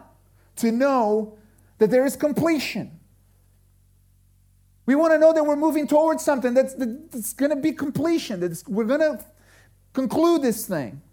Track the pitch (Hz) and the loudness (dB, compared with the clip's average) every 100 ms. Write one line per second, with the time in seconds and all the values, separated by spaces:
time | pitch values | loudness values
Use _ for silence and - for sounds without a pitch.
0 | - _ _ _ _ - 233 233 277 262 | -16 _ _ _ _ -4 -2 2 2 2
1 | 208 214 214 - _ _ _ - 214 254 | 2 0 -2 -12 _ _ _ 0 2 4
2 | 277 - 294 - 330 302 - 202 107 - | 2 0 -2 0 0 0 -2 -8 -10 -14
3 | _ _ _ _ _ _ _ _ _ _ | _ _ _ _ _ _ _ _ _ _
4 | _ _ _ _ _ _ _ _ 233 285 | _ _ _ _ _ _ _ _ 0 2
5 | 330 311 320 320 294 294 320 302 285 294 | 4 6 6 4 2 0 0 0 2 2
6 | 320 311 311 262 247 254 262 - 247 269 | 2 0 -2 0 0 0 0 -2 -8 -8
7 | - 247 - - 285 285 311 254 285 247 | -14 -12 -10 -4 -2 0 -4 -4 -6 -4
8 | 330 330 - 180 175 165 - 202 220 294 | -2 -2 -4 -6 -6 -8 -6 -4 -2 0
9 | 311 - - _ _ _ _ _ _ 262 | 0 -2 -12 _ _ _ _ _ _ -6
10 | 262 302 339 330 262 214 - 160 113 143 | -2 2 2 2 0 -4 -6 -6 -8 -12
11 | - | -20